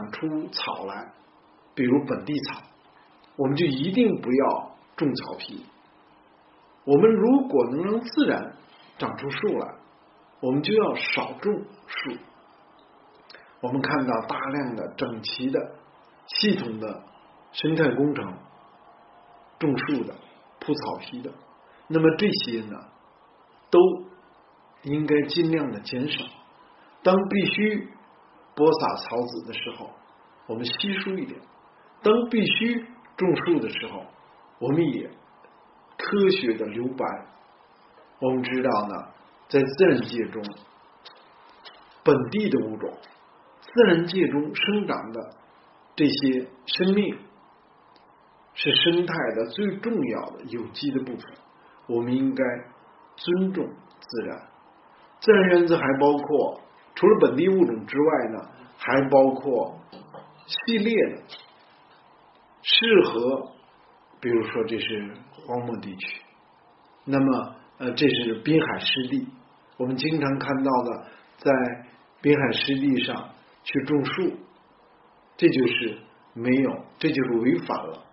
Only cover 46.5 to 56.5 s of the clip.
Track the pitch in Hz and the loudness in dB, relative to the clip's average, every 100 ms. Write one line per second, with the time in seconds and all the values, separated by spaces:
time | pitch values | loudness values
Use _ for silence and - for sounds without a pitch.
46.5 | - - - 185 202 185 - - _ _ | -12 -8 -2 2 2 0 -4 -14 _ _
47.5 | _ _ _ _ - _ _ _ _ _ | _ _ _ _ -20 _ _ _ _ _
48.5 | - 147 160 170 175 170 165 120 110 113 | -6 0 2 2 2 0 -2 -2 -4 -4
49.5 | 196 202 180 233 214 123 104 - - 131 | -4 -4 -4 -4 -2 -2 -4 -8 -14 -12
50.5 | 117 113 - 147 131 127 110 - - - | -10 -10 -8 -6 -4 -6 -12 -14 -20 -20
51.5 | _ - - - 117 120 131 135 127 123 | _ -20 -18 -4 -4 0 0 0 0 -2
52.5 | 120 - - - - - - - 185 190 | -4 -12 -20 -20 -20 -20 -10 -2 0 0
53.5 | 180 - - - - - 117 90 - - | -2 -6 -8 -20 -20 -12 -8 -8 -10 -16
54.5 | _ _ _ _ - - - - 202 185 | _ _ _ _ -20 -20 0 6 8 8
55.5 | 175 170 165 135 135 143 143 151 147 - | 6 6 4 2 4 4 4 2 0 0